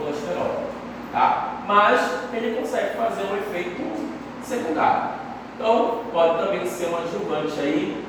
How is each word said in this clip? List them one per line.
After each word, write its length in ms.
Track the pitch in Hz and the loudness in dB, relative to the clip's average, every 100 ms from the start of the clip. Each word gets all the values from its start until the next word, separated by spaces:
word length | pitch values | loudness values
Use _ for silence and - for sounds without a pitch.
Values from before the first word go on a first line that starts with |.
| 147 | -4
colesterol, 580 | - 175 175 - - - - - - - | -4 -2 -2 -2 -2 -4 -6 -10 -10 -4
tá? 480 | - - - - - - | 2 4 4 -2 -6 4
Mas 340 | 202 208 - - - 240 | 6 6 6 2 -2 -4
ele 240 | 226 233 214 | -2 -2 -2
consegue 380 | - - 202 208 | -2 0 -2 0
fazer 260 | 226 196 | 0 0
um 140 | 202 202 | -2 -2
efeito 460 | 196 175 175 175 160 302 - - - - | -2 -4 -4 -4 -6 -4 -6 -8 -10 -10
secundário. 760 | - 240 - - - - - - - - - - | -4 -4 -2 2 4 4 0 -4 -8 -10 -12 -2
Então, 460 | 220 240 - - - | 4 4 4 0 -2
pode 240 | 170 165 165 | 4 4 4
também 280 | 196 185 180 | 0 0 -2
ser 220 | 175 170 | -2 -2
um 100 | 170 | -2
adjuvante 600 | 165 202 - 151 151 - | -2 -4 -2 -2 -2 -2
aí, 440 | 147 151 - - | 0 2 0 -4